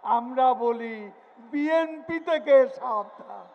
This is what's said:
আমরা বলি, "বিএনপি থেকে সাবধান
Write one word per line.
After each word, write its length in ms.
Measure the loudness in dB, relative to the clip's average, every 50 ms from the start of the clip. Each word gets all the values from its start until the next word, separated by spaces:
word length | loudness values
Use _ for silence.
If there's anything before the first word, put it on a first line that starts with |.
আমরা 520 | 0 0 0 0 0 -2 0 2 4 4 4
বলি, 560 | 2 0 -2 -2 -2 -6 -10 -10 -12 -12 -16 -18 -20 _ -20 -20 -20
"বিএনপি 800 | -16 -8 -4 -2 0 2 2 2 0 0 -6 -12 -10 -8 -8 -6
থেকে 480 | -2 -2 -2 -2 2 6 6 6 6 4
সাবধান 760 | -2 -10 -6 -6 -4 -4 -6 -8 -14 -20 -20 -18 -18 -20 -20 -20